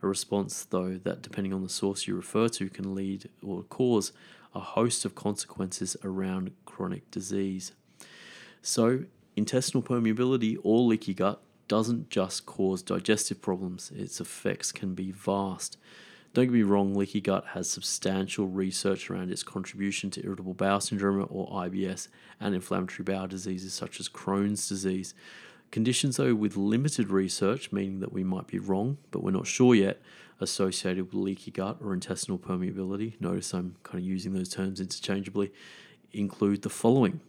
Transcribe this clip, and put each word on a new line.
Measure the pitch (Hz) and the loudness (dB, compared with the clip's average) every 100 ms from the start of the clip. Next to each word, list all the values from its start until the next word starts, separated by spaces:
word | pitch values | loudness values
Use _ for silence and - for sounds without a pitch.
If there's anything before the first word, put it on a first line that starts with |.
A | 98 | 0
response, | 98 - 101 92 - | -2 0 0 0 -6
though, | - 95 92 92 | -4 -2 -2 -4
that | 95 87 | -4 -6
depending | - - 98 | -8 -6 -2
on | 95 | -2
the | 92 | -4
source | - 98 98 - | -2 -2 -2 -4
you | |
refer | 95 90 107 117 | -4 -2 2 2
to | - 95 | 2 -6
can | - 98 | -4 -6
lead | 95 98 98 - _ | -4 -4 -6 -10 _
or | 101 92 | -8 -8
cause | 92 - 127 113 98 - - - - | -8 0 4 4 2 -8 -20 -20 -12
a | 101 | -12
host | 90 - 117 - | -2 2 2 2
of | 98 - | -4 -4
consequences | 104 104 - - 95 - 92 - | -4 -4 -8 -6 -6 -4 -6 -6
around | 98 95 95 95 92 - - | -6 -4 -2 -2 -4 -10 -20
chronic | - 92 92 - | -8 -6 -6 -8
disease. | - 95 98 98 95 92 - _ _ - - - - - - | -8 -4 -2 -2 -4 -10 -16 _ _ -20 -20 -20 -20 -20 -12
So, | - - 117 127 170 _ _ | -2 4 6 4 -2 _ _
intestinal | - 104 127 127 135 | -2 2 2 2 0
permeability | - 123 113 110 127 131 110 117 | 2 2 4 4 4 4 2 0
or | 101 113 | 4 6
leaky | 120 113 - | 6 4 2
gut | 92 98 - _ _ _ | 0 0 0 _ _ _
doesn't | 107 110 117 - | 2 2 0 0
just | - 95 - | 0 0 -2
cause | - - 95 92 | -8 0 0 0
digestive | - 95 92 107 - 101 | -2 -2 2 2 2 -4
problems. | - 92 95 92 - | -2 -2 -4 -8 -12
Its | 101 101 - | -10 -10 -8
effects | - - - 95 - | -10 -4 -4 -2 -6
can | - 95 | -4 -6
be | 92 95 | -4 -6
vast. | 95 - 98 98 92 - - - - - - - | -6 -2 0 0 -4 -8 -12 -20 -20 -20 -20 -2
Don't | - 127 | 2 6
get | |
me | 120 | 6
wrong, | 101 101 98 | 6 6 6
leaky | 98 98 107 | 2 2 0
gut | 92 95 - | 2 0 0
has | 95 87 | -6 -4
substantial | - - - 98 95 95 - 95 | -4 -4 -2 0 0 0 0 -2
research | 95 95 92 98 95 - | 0 -2 0 0 0 -2
around | 95 90 | -6 -4
its | 90 | -6
contribution | - 95 92 98 98 98 101 | -6 -8 -8 -4 -2 -2 -6
to | - | -6
irritable | 90 95 92 | -6 -6 -6
bowel | 92 98 101 | 0 2 2
syndrome | - 101 98 98 98 | 0 0 2 2 0
or | 98 - 98 | -4 -4 -4
I | 90 | -4
B | 95 95 | -2 -2
S | 92 - - - - | -4 -10 -16 -20 -6
and | 104 | -2
inflammatory | 92 - 95 92 - | -2 0 -2 -2 -4
bowel | 90 95 92 | -2 -2 -2
diseases | 95 92 92 92 | -6 -6 -6 -6
such | - 95 - | -8 -8 -8
as | - | -10
Crohn's | - - 98 101 104 - | -8 0 2 2 0 -2
disease. | 98 95 92 92 - - - - - _ | -2 -2 -2 -4 -14 -20 -20 -20 -20 _
Conditions, | - 113 123 143 131 | 0 2 4 2 2
though, | 131 | 4
with | 113 104 98 | 4 2 2
limited | 101 113 147 143 101 | 2 4 2 0 2
research, | 95 95 - 98 131 - | 2 2 2 2 0 -2
meaning | 101 98 95 | -4 -2 -4
that | 95 | -4
we | 95 | -2
might | 92 92 - | -2 -2 -4
be | 95 | -6
wrong, | 95 95 117 143 - | 0 0 2 -2 -6
but | - | -4
we're | 95 | 0
not | 95 - | 0 0
sure | - 127 | 6 8
yet, | 117 98 - - - - _ | 8 6 0 -8 -20 -20 _
associated | 98 - 95 92 95 90 92 | -4 0 0 0 -2 -2 -2
with | |
leaky | 98 98 95 - | -2 -2 -4 -8
gut | 104 95 - | -6 -4 -4
or | 104 | -4
intestinal | 92 - 92 - 92 | -4 -2 -4 -2 -4
permeability, | - 92 90 92 92 98 113 113 | -2 -2 -2 -2 -4 -2 -4 -4
notice | 92 92 90 | -2 -2 -2
I'm | 92 90 90 | -4 -4 -8
kind | - 90 | -10 -6
of | |
using | 90 95 92 | -2 -2 -2
those | 95 92 | -2 -4
terms | - 95 95 | -2 -2 -2
interchangeably, | 92 - - 98 95 98 98 - - - - - _ | -6 -6 -2 -2 -2 -2 -2 -4 -20 -20 -20 -20 _
include | 104 101 - 101 101 | -4 -4 2 2 2
the | 101 | -2
following | - 117 135 107 85 | 2 4 6 4 2